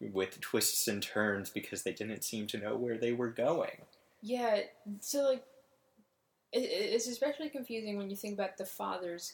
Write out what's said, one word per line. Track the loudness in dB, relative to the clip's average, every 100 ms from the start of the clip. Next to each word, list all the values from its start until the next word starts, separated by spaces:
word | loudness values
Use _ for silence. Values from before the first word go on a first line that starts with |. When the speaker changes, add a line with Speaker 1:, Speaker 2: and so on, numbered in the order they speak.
Speaker 1:
with | -2 0 0 -2
twists | 0 2 4 2 2
and | 0
turns | 0 2 4 2 -2
because | -6 -6 -4
they | -4
didn't | -2 -4 -4
seem | -4 -4 -4
to | -4
know | -2
where | 0 0 2
they | 2
were | 2 0
going. | 2 2 4 0 -4 -16 _ _ -12
Speaker 2:
Yeah, | -4 0 4 2 0 -8 -10 -8
so, | -2 4
like, | 4 4 -2 -20 _ _ _ _ _ _ _ _ -2
it, | 0
it's | 2 2 2 2 0
especially | 0 0 0 -4
confusing | -6 -4 -4 -2 -4
when | -4
you | -4
think | -4
about | -2 -2 -2
the | -8
father's | -4 -4 -2 -4 -4 -8